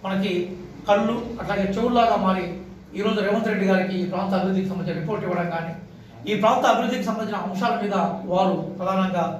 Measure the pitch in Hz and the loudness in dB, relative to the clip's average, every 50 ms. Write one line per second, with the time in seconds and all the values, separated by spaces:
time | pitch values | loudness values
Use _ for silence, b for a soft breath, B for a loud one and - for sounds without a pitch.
0 | - 190 190 196 196 202 180 175 175 - - - - - - - - 208 208 202 | -4 -2 -2 0 0 0 0 -2 -2 -4 -6 -12 -12 -14 -14 -8 2 4 4 4
1 | 220 226 240 247 - - - - 175 180 202 196 196 190 196 220 233 247 240 233 | 4 2 0 -2 -4 -6 -8 -8 -4 -2 -2 0 0 0 0 0 0 2 4 4
2 | 226 226 - 196 190 185 185 185 175 175 180 - - - - - - - - 175 | 6 6 4 4 2 2 2 2 -2 -4 -6 -8 -10 -14 -16 -18 -18 -12 -6 -2
3 | 208 - 196 - 190 202 208 226 - 214 196 190 190 190 190 185 175 180 190 180 | 0 0 0 2 2 2 0 2 0 0 0 2 4 4 4 4 2 0 -2 -2
4 | 175 170 180 190 196 190 190 185 185 190 190 190 190 - - 180 160 165 156 - | -2 -2 -2 -2 -2 0 0 0 2 2 2 0 0 0 -2 -4 -4 -4 -4 -4
5 | 156 214 208 - - 185 175 175 170 170 170 165 165 165 165 - - - B B | -2 -4 -4 -2 -2 -2 -2 -2 -2 -2 -4 -4 -6 -6 -8 -10 -14 -16 B B
6 | B B B - - 202 214 - 208 220 254 - - 247 220 - 190 190 254 240 | B B B -12 -4 -2 0 4 4 4 4 6 4 4 4 4 2 0 0 0
7 | 190 226 214 - - 190 208 196 - 196 - 190 240 233 202 202 202 202 196 185 | 0 -2 -2 -2 -2 -4 -4 -4 -4 -4 -4 0 0 0 0 0 0 0 0 2
8 | - 175 165 - - 170 180 185 190 185 170 160 - - - - 180 190 190 190 | 0 0 -2 -4 -4 0 2 2 4 2 2 0 -4 -6 -6 -4 -2 0 2 2
9 | 190 185 175 175 160 - - 107 | 2 2 0 0 -2 -2 -4 -8